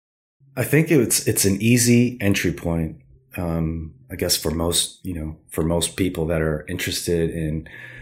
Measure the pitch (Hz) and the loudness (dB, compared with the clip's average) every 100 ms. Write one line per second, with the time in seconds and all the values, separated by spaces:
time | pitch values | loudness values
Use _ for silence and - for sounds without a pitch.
0 | _ _ _ _ _ - 117 143 160 156 | _ _ _ _ _ -6 2 4 6 4
1 | 110 - - 110 98 98 113 123 117 120 | 4 2 0 2 2 2 4 4 6 6
2 | 120 120 101 98 92 78 85 82 80 - | 4 2 0 2 0 -2 -2 -2 -2 -6
3 | _ - _ - 87 82 80 82 82 - | _ -20 _ -8 -4 -2 -2 -4 -10 -14
4 | - 90 90 - 82 80 85 85 - - | -14 -4 -2 0 -2 -2 0 0 -2 -8
5 | 95 82 78 78 _ - 80 85 80 - | -10 -8 -8 -10 _ -4 0 0 -2 -2
6 | 92 87 80 82 78 76 - 87 - 87 | -4 -2 -2 0 0 -2 -6 -8 -6 -6
7 | - 85 85 82 78 78 - - - - | -2 0 0 -2 -4 -6 -8 -18 -20 -18